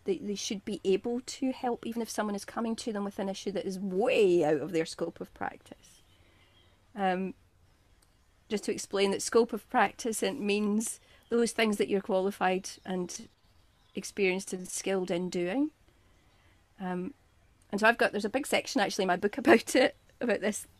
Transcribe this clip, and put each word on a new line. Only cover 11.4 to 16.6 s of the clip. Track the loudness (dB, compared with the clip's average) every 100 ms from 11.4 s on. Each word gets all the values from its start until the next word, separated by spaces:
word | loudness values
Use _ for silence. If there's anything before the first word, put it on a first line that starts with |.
| 2
things | 2 2 2
that | 2
you're | 0
qualified | 0 0 0 0 0 0 -4 -10 -6
and | -4 -4 -8 -16 _ _ _ _ _ _ -12
experienced | -10 0 0 0 -4
and | -8 -8
skilled | -6 -2 -2 0
in | -2 -2
doing. | -2 -2 0 -2 -4 _ _ _ _ _ _ _ _